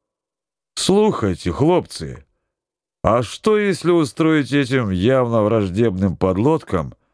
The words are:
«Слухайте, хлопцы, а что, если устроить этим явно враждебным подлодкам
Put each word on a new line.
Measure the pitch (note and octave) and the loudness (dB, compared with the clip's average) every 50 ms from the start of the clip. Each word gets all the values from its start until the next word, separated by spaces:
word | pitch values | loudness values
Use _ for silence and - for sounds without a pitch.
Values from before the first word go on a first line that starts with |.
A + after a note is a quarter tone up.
| _ _ _ _ _ _ _ _ _ _ _ _ _ _ _ | _ _ _ _ _ _ _ _ _ _ _ _ _ _ _
«Слухайте, | - - - F#3 G#3 G#3+ G#3+ - - - G2 F2+ - - F#2+ | -4 0 2 2 4 2 2 0 0 -2 -2 -2 -4 -4 -6
хлопцы, | E2 - C3+ D#3+ F3+ E3 - - - - D#2+ C#2 B1 B1 - _ _ _ _ _ _ _ _ _ _ _ _ _ _ _ | -2 0 0 2 2 0 -2 -4 -10 -14 -12 -14 -14 -16 -20 _ _ _ _ _ _ _ _ _ _ _ _ _ _ _
а | - F2 A2 B2 | 0 0 0 0
что, | A#2+ G2 - - - A3 G#3+ | 0 -4 -8 -4 0 0 0
если | G#3+ G#3 G3+ F3+ - - E3 | 2 2 0 -2 -2 0 0
устроить | F3 E3+ D#3 B2 - - D#3+ D#3+ D#3+ D3+ C#3 A2+ | 2 2 0 -2 -2 0 0 2 2 2 0 0
этим | C#3 C#3+ C#3 A2+ C3+ C3 A#2 G2+ | 0 -2 0 0 0 -2 0 0
явно | F#2+ F2 F#2 B2 C3+ C3 B2 A#2 A#2 A2+ G#2 | 0 0 2 2 2 2 2 0 0 2 2
враждебным | G#2 A#2 A2 G2+ F#2 F2 G#2 A#2+ A2+ F#2 F#2 G2 F#2+ E2 - | 2 2 0 0 0 0 0 0 0 0 0 0 -2 0 0
подлодкам | - F#2+ F#2 F#2+ A2+ D3 D#3+ D3+ - - - F2 D2 B1+ - _ _ _ | 0 0 0 2 2 2 0 0 -2 -4 -6 -6 -6 -8 -12 _ _ _